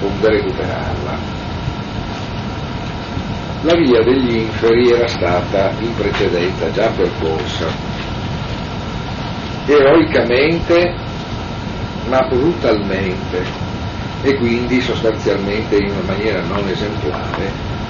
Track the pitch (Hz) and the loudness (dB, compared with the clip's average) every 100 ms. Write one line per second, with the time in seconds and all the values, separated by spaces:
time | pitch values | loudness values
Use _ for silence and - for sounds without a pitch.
0 | 98 95 107 104 95 90 92 - - - | -4 2 2 2 0 -2 -4 -4 -4 -4
1 | - - - - - - - - - - | -4 -6 -6 -6 -6 -6 -4 -6 -6 -6
2 | - - - - - - - - - - | -6 -6 -6 -6 -6 -6 -6 -6 -6 -8
3 | - - - - - - 156 170 139 117 | -8 -6 -6 -6 -6 -2 2 4 6 6
4 | 113 131 123 113 110 107 117 117 123 120 | 6 4 4 2 0 2 4 6 6 6
5 | 117 - 87 90 - 98 98 - 113 104 | 4 0 0 0 2 2 2 0 -2 -2
6 | 98 - 95 85 90 92 82 104 113 - | 0 2 2 2 0 0 -2 2 0 2
7 | 87 - 80 80 82 - 82 - - - | 0 0 -2 -2 -2 -4 -4 -4 -6 -6
8 | - - - - - - - - - - | -6 -6 -4 -4 -6 -6 -6 -6 -6 -6
9 | - - - - - - - 147 135 165 | -6 -6 -6 -6 -6 -4 4 6 8 6
10 | 156 131 113 127 151 170 170 170 175 - | 6 4 2 4 4 2 4 4 4 0
11 | - - - - - - - - - - | -8 -8 -8 -8 -8 -8 -6 -6 -6 -6
12 | 117 131 131 127 160 - 123 107 98 95 | 0 2 2 2 2 2 2 2 0 -2
13 | 92 90 - 90 101 - 87 - - - | -2 -2 -4 -4 -4 -4 -6 -4 -6 -6
14 | - - 135 120 120 120 120 123 120 110 | -6 -2 0 2 2 2 2 2 0 0
15 | 110 101 110 98 98 107 - 101 98 95 | 0 2 0 0 0 -2 2 2 2 0
16 | 92 98 107 92 87 98 98 87 104 - | -2 -2 0 -2 -2 -2 -2 -2 -2 -2
17 | - - - - 98 - - - - | -4 -4 -4 -4 -4 -4 -6 -6 -6